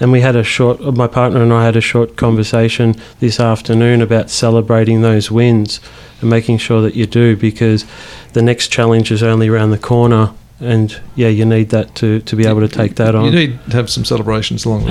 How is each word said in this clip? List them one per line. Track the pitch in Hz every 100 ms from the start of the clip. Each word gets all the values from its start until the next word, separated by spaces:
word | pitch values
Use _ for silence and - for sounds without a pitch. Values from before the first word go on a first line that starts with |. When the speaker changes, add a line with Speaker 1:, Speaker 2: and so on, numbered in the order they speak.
Speaker 1:
And | 123
we | 127
had | 131 120
a |
short, | 107 - 123 120
my | 147 123 120
partner | 127 123 123
and | 117
I | 117
had | 117 113
a |
short | 110 120 117 -
conversation | 120 110 107 117 113 - 117 110 - -
this | 123 110
afternoon | 117 110 - 113 117 120
about | 107 113 -
celebrating | - 117 113 107 113 110 113
those | 113 107 104
wins | 113 120 113 107 - - - - -
and | 117
making | 117 113 113
sure | - 113
that | 107
you | 113 107
do, | 120 120 104
because | 110 - 113 110 - - - - -
the | 120
next | 117 117 -
challenge | - 117 113 110
is | 107
only | 113 113 110
around | 110 107
the | 107
corner. | - 120 120 113 107 - - -
And, | 123 113 107 - - -
yeah, | 117
you | 107 113
need | 110 110
that | 110 101 -
to, | 110 110
to | - 107
be | 110
able | 107
to | 107
take | - 104 -
that | 110
Speaker 2:
You | 110
Speaker 1:
on. | 143
Speaker 2:
need | 170 147 120 -
to | 117
have | 113
some | 123
celebrations | 117 117 107 110 - 92 113
along | 107
the |
way, | 110